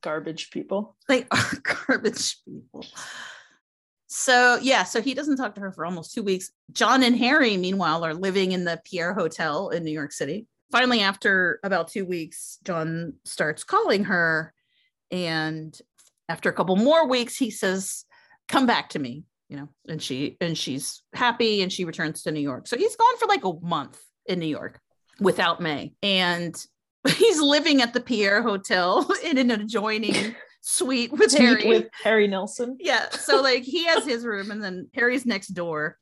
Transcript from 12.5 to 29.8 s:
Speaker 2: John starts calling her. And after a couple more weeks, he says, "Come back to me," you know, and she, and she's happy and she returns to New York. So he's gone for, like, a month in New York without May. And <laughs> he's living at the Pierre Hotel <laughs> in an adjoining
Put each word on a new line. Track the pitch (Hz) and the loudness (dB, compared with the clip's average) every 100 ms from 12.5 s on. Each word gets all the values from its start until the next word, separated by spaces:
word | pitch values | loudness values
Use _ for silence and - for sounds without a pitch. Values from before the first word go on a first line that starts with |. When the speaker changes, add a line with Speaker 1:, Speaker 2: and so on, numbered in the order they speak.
| - - | -16 -6
Speaker 2:
John | 170 160 165 170 - | -4 -4 -6 -8 -12
starts | - - 156 156 | -16 -4 -4 -4
calling | - 392 440 208 202 | -2 0 2 2 2
her. | 185 165 160 160 _ _ _ _ _ _ | 2 2 2 -2 _ _ _ _ _ _
And | 185 175 160 156 156 156 - - _ _ _ - | -6 -2 -2 -2 -6 -10 -16 -20 _ _ _ -8
after | 165 190 | -2 -2
a | |
couple | - 175 185 | 0 2 4
more | 233 320 302 | 6 6 4
weeks, | 254 240 - | 2 0 -2
he | 247 | -4
says, | 208 196 190 190 - - _ _ _ _ | -2 -2 -2 -4 -10 -14 _ _ _ _
"Come | 247 254 | 2 4
back | 196 - | 2 -2
to | - | -6
me," | 131 135 - _ _ | -8 -10 -16 _ _
you | 143 | -16
know, | 143 _ - | -16 _ -12
and | 156 | -10
she, | - 131 143 - | -6 -4 -6 -4
and | 175 156 | -4 -4
she's | - 131 147 - _ | -4 -6 -8 -12 _
happy | - 247 233 226 208 | -2 0 2 0 2
and | 185 | -2
she | 185 175 | -2 -6
returns | 156 160 156 | -4 -6 -4
to | - | -6
New | 156 | -4
York. | 143 127 - | -4 -6 -6
So | 240 | -2
he's | 415 - | -2 4
gone | 466 480 | 2 4
for, | 427 | 2
like, | 403 | 2
a | 190 165 | 0 -6
month | 175 165 135 - - _ - | -4 -4 -4 -14 -20 _ -6
in | 180 | -4
New | 160 | -2
York | 123 - - _ _ _ _ | -4 -8 -14 _ _ _ _
without | - 226 175 - | 0 2 0 0
May. | 170 143 104 _ | -2 -4 -8 _
And | 202 190 180 175 175 165 - _ _ _ | -2 0 2 0 -4 -8 -16 _ _ _
<laughs> | 277 | -2
he's | - 453 330 | 4 4 6
living | 285 294 320 277 | 4 4 4 4
at | 240 | 4
the | 247 | 0
Pierre | 240 226 202 202 | -2 0 2 2
Hotel | 233 196 - 190 180 220 277 392 | 2 -2 0 2 2 0 0 -4
<laughs> | |
in | - 269 | 0 2
an | 254 | 2
adjoining | 220 214 220 | 2 -2 -2